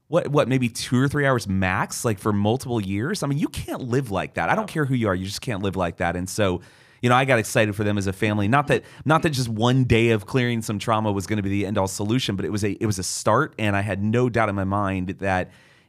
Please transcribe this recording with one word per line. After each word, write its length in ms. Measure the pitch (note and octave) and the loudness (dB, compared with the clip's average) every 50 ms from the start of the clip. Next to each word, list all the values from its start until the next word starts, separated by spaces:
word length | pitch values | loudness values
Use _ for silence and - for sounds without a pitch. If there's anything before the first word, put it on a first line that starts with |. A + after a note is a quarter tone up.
| _ _ | _ _
what, 200 | C#3+ E3+ - - | 0 0 0 2
what, 180 | C#3+ D3 A2+ | 2 2 2
maybe 220 | A2 C3 C3+ B2 A#2 | 2 2 2 0 0
two 320 | - - - - B2+ B2 | -2 -4 -4 0 2 2
or 80 | C3+ C#3+ | 2 2
three 160 | D3 D3 C#3+ | 2 0 2
hours 240 | C#3 C3 A#2 - G#2 | 2 2 2 0 0
max, 560 | F#2+ F#2+ F#2 F#2 F#2 G#2+ E3 - - - - | 0 0 0 0 0 0 -2 -4 -6 -4 -2
like, 140 | A#2+ G#2+ - | -2 -2 0
for 160 | - A2+ G#2 | 0 0 0
multiple 440 | G2+ G2+ G#2 A#2 C3 - C3 A#2+ A2+ | 2 2 0 0 0 -2 -4 -4 -4
years? 440 | G2+ F#2+ G2 G2+ A2+ D#3+ G#3 - D3+ | -4 -2 -4 -4 -4 -4 -4 -4 -4
I 60 | C#3+ | -4
mean, 100 | C#3 C#3+ | -2 -2
you 100 | G#3+ - | -2 -4
can't 320 | - - - - D4+ F3+ | -4 -8 -8 -8 -8 -8
live 300 | B2+ A#2+ A#2 C#3 C#3 A2 | -4 -2 0 -2 0 -2
like 240 | G2 F2+ D#2 C#2+ - | -4 -4 -4 -4 -4
that. 160 | - E2+ F2 | -4 0 0
I 40 | C#3 | 0
don't 140 | G#3 A3 - | 0 -2 -4
care 160 | - E3 D3 | -4 -4 -2
who 100 | B2+ C3+ | 0 0
you 140 | B2+ A2 G#2 | 0 2 0
are. 60 | F#2 | 0
You 100 | F#2 F#2+ | 0 -2
just 160 | G2 G2+ - | -6 -8 -8
can't 220 | - C3 A2+ F#2 G#2 | -8 -6 -6 -4 -4
live 120 | G2 E2+ | -4 -2
like 220 | F#2 F2+ E2+ E2+ | -2 -2 -2 -2
that. 200 | - F#2 F2 F2 | -2 -4 -2 -2
And 120 | F2+ F#2 F#2 | -4 -6 -6
so, 320 | - - G#2 F#2+ F2 F2 - - - - - _ _ _ | -2 0 0 0 0 -2 -4 -10 -20 -20 -20 _ _ _
you 80 | - B2 | 0 2
know, 60 | B2 | 4
I 100 | B2+ C#3 | 4 4
got 140 | C3+ C3 A2+ | 4 2 2
excited 360 | G#2 - - B2 A2 G#2+ G#2 | 2 0 2 2 2 2 0
for 80 | G2+ G#2+ | 0 0
them 140 | G#2 G#2 | 0 0
as 100 | G#2 F#2+ | 0 0
a 60 | G2 F#2+ | -2 -2
family. 340 | - A2+ G#2+ G#2 G#2+ G2+ | -2 -2 0 0 2 2
Not 200 | G2+ B2+ C#3+ C#3+ | 2 2 2 2
that, 180 | - C3+ A2 - - - - - | 2 0 0 0 -6 -14 -8 0
not 160 | C3+ D#3 D#3+ - | 2 2 4 4
that 80 | E3+ | 2
just 180 | D3 B2 B2+ A#2 | 0 0 -2 -2
one 360 | A2+ G#2+ A2+ A#2+ B2+ C3+ B2+ | -2 2 2 4 4 4 4
day 260 | A2+ A#2 A2+ A#2 A#2 | 4 4 4 4 4
of 160 | A2+ G#2+ G2+ | 4 2 0
clearing 340 | - - C3 B2 A#2+ A#2+ A2+ | -2 0 0 0 0 0 -2
some 180 | G#2 - G#2+ G2 | -4 -4 -4 -4
trauma 320 | - A#2+ A2+ A2 A2 G#2+ G2+ | -2 0 0 0 2 0 0
was 140 | G2 F2+ | -2 -2
gonna 140 | F#2+ A2 G#2+ G2 | -2 -2 -2 0
be 60 | G2 | 0
the 160 | G2 G2+ G2+ | 0 0 0
end-all 240 | F#2 A2 G#2 F#2+ F#2+ | 0 0 0 0 0
solution, 480 | - - G#2 G#2 A2+ C3 - - G2+ | -2 -4 -2 0 0 0 0 -2 -2
but 80 | F#2 G2 | -2 -2
it 80 | D2+ G2+ | -2 -2
was 100 | G#2 G#2 | -2 -2
a, 100 | G#2 F#2+ | -2 -2
it 120 | - - | -2 -2
was 140 | A2 G#2 F#2 | -2 -2 -2
a 40 | F2+ | -4
start, 520 | - - - - A2+ G#2+ B2 D3+ D3+ - - | -6 -6 -2 0 2 2 2 2 0 -2 -2
and 160 | A2 G#2 G2+ | -2 0 0
I 60 | G2 | 0
had 220 | G2 G#2+ F#2+ F#2+ G2+ | 0 -2 -2 -2 0
no 260 | A2 A2 A#2+ B2+ B2+ | 0 2 2 2 2
doubt 220 | A2 A#2 A2 G#2 | 2 2 0 2
in 40 | G2 | 0
my 100 | G2+ F#2+ | -2 -2
mind 440 | F#2+ G2 G#2 G2+ F#2+ F#2+ F#2 F#2 F#2 F#2 - | 0 0 0 0 0 -2 -2 -4 -4 -6 -4
that 300 | F#2 F#2+ F#2 F#2 F2 - - - - _ _ _ _ | -2 0 0 0 -2 -4 -8 -18 -20 _ _ _ _